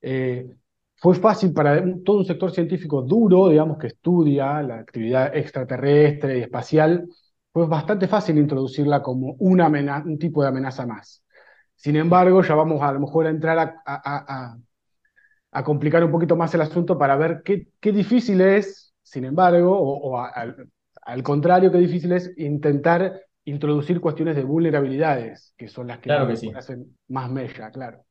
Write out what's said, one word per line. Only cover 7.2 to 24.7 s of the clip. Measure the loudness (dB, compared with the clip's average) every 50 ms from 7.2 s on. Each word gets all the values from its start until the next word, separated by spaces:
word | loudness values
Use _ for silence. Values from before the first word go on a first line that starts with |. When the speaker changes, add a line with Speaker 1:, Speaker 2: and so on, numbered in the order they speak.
| _ _ _ _ _ _ _
Speaker 1:
fue | -2 0 0
bastante | 0 -4 -2 -2 -2 -2 0 0
fácil | 0 -2 0 0 2 2
introducirla | 2 2 0 -2 -4 -4 -4 -2 0 0 0 0
como | -2 -2 -6 -6 -6 -8 -6 -2
una | 2 2 4 4 4 4
amena-, | 2 0 -2 -4 -4 -6 -6
un | -8 -8 -6
tipo | -6 -4 -2 0
de | 0 0
amenaza | 0 -2 -6 -8 -8 -8 -10
más. | -10 -10 -12 -16 _ -20 _ _ _ _ _ _ _ _ _ _ _ _
Sin | _ _ -2 0 0
embargo, | 2 4 4 6 6 6 6 4
ya | 4 4 2
vamos | 2 2 2 0 0
a, | 0 -2
a | -2
lo | -2
mejor | -4 -2 0 0 0 0
a |
entrar | -2 -2 -2 0 0 0
a, | 0 -2 -4 -14 _
a, | -12 -12
a, | -10 -8 -8 -8 -8 -10 -10
a, | -12 -12 -12 -14 -16 -20 -20 _ _ _ _ _ _ _ _ _ _ _ _ _ _ _ _ _
a | _ -8 -4
complicar | -2 -2 -2 0 2 2 2 2
un | 2
poquito | 2 0 2 2 2
más | 0 0 0 0
el | 0
asunto | -2 0 -2 -4 -2 -2 0 0
para | 2 2 2 2
ver | 0 -2 -2 -6 -4
qué, | -4 -4 -4 -4 _ _ _
qué | -2 -2
difícil | 0 0 0 2 2 0 2 2 2 4
es, | 4 4 4 2 0 -2 -10 -18 _ _ _ _ _
sin | _ -12 -10 -8
embargo, | -6 0 2 4 4 6 6 4 4 4 2
o, | 0 -2 -2 -4 -6 -6
o | -6 -6
a-, | -6 -8
al, | -10 -10 -10 -10 -12 -16 -20 -20 _ _ _ _ _ -20
al | _ -12 -10 -8 -4
contrario, | -2 -2 0 4 4 4 6 6 4
qué | 4 4
difícil | 2 2 2 -2 -2 -2 -2
es | -2 -4 -6 -12 -10
intentar | -6 -6 -6 -2 0 0 0 2 2 2 2 2 0 -4 -6 -10 -20 _ _ _ _
introducir | -10 -10 -6 -2 -2 -2 -2 0 -2 -4 -2
cuestiones | -2 -4 -4 -2 -4 -4 -2
de | -4 -4
vulnerabilidades, | -2 -2 0 0 0